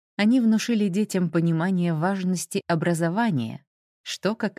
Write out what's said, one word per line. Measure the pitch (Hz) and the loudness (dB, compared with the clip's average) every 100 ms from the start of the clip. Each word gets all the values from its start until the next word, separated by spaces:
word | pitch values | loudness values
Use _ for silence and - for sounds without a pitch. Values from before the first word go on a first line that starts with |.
| _ - | _ 0
Они | 208 262 | 2 4
внушили | 226 220 - 233 208 | 4 2 2 0 0
детям | 175 208 190 175 | 0 -2 0 0
понимание | 170 165 160 180 190 175 | 2 2 2 0 0 0
важности | 160 175 196 185 180 - 196 - | 0 0 -2 -2 -4 -4 -6 -2
образования, | 170 170 170 170 185 233 151 113 117 _ _ _ _ | 0 0 0 0 0 0 0 -4 -8 _ _ _ _
что, | - - 185 220 | -14 -6 -4 -2
как | 214 | -6